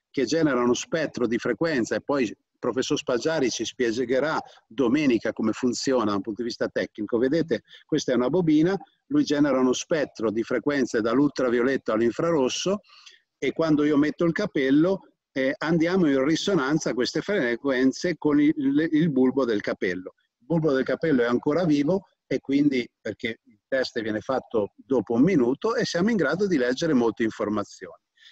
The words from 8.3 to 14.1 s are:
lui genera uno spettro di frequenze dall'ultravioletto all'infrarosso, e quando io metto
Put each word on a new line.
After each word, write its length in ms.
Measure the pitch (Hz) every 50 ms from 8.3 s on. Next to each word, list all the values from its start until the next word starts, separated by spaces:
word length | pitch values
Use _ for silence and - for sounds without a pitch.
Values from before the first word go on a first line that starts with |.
| 143 180 185 156 151 151 156 175 196 190 - - _ _ _
lui 180 | _ 139 147 143
genera 340 | 135 147 143 147 147 131 131
uno 140 | 131 127 123
spettro 580 | - - - 135 135 135 - - - 110 110
di 120 | 104 113 110
frequenze 580 | - 123 120 - 147 143 139 127 107 - 120
dall'ultravioletto 880 | 107 117 113 131 147 143 - - 135 127 117 123 120 131 135 127 - -
all'infrarosso, 920 | 110 107 117 117 110 - 156 170 170 147 131 123 - - - 180 196 208 - _ - - - - - _ _ _ _ _
e 140 | - 135 -
quando 320 | - 160 160 156 143 147
io 120 | 147 151
metto 280 | 139 147 151